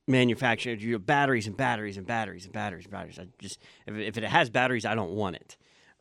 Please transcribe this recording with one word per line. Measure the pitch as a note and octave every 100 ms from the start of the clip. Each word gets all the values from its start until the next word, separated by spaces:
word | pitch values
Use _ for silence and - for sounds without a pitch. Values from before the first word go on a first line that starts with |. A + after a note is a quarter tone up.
| -
manufacturing. | C3 B2 A2 B2+ A2 B2 A2
You | A2
have | A#2 F#2+
batteries | C#3+ C#3 B2 G#2+
and | F#2+
batteries | B2+ A2+ G#2 G2
and | F2+
batteries | A#2 G#2 F2 F#2+
and |
batteries | G#2+ G#2 F2 F2+
and |
batteries. | G2 E2+ D#2
I | F#2 -
just, | G2 - - - -
if, | G#2+
if | G#2+ A2+
it | G#2+
has | D#3 C3+
batteries, | B2 B2+ A#2+ G#2
I |
don't | A2 F2+
want | G2+ G2 D#2
it. | - - _ _ _ _